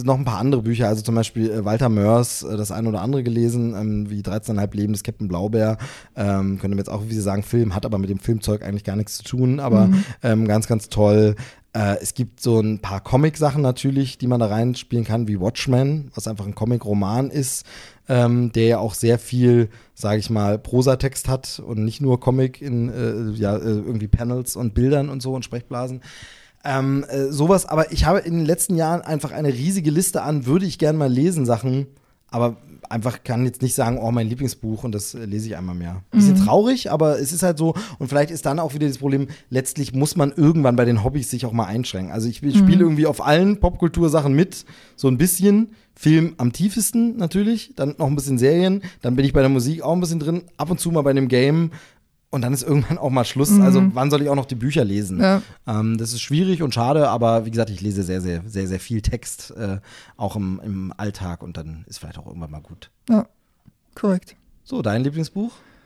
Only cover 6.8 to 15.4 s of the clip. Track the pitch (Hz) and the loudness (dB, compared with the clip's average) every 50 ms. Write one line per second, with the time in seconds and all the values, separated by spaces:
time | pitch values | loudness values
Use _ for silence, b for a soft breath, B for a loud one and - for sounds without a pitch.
6.8 | 98 - - 104 104 113 113 110 98 98 98 101 101 - - 117 117 110 90 101 | -4 -4 -6 -6 -6 -4 -4 -2 -2 -2 -2 -2 -4 -2 0 0 0 0 -2 -4
7.8 | - 120 110 95 95 95 101 95 - - 117 107 - - 104 104 - 95 101 101 | -4 -4 -4 -2 -2 -2 -4 -4 -2 -2 -2 -2 -2 -2 -4 -4 -4 -6 -8 -6
8.8 | - - 95 104 110 104 - - - - - 127 127 127 127 147 139 127 - - | -6 -6 -4 -4 -4 -6 -8 -14 -12 -6 -2 0 2 2 2 0 0 2 4 6
9.8 | 190 185 190 190 202 B 120 B - 120 110 110 113 107 107 110 107 - 117 110 | 6 6 4 2 0 B -8 B 0 0 2 2 2 2 2 0 0 0 -2 -2
10.8 | - - - 104 104 104 104 107 107 107 104 B B B B B B _ - 110 | -2 -4 0 2 4 6 6 6 6 4 2 B B B B B B _ -4 -2
11.8 | 104 101 98 - - - - - 123 - _ - - 123 117 113 107 110 110 101 | 0 0 -2 -2 -4 -8 -6 -6 -6 -6 _ -6 -2 2 2 2 2 2 -2 -4
12.8 | - 95 98 95 - - 131 127 151 160 151 156 156 147 131 151 143 127 123 - | -6 -6 -8 -8 -4 0 2 2 2 2 2 2 0 0 2 2 0 0 0 0
13.8 | - 139 135 139 139 131 - - 127 123 123 120 117 104 104 110 117 127 120 - | -2 -2 0 0 -2 -2 -4 -6 -2 0 0 2 0 0 0 0 0 0 -2 -4
14.8 | - - 123 120 113 110 110 117 117 107 104 95 | -6 -4 -4 -2 -2 0 -2 -2 -2 -2 -2 -2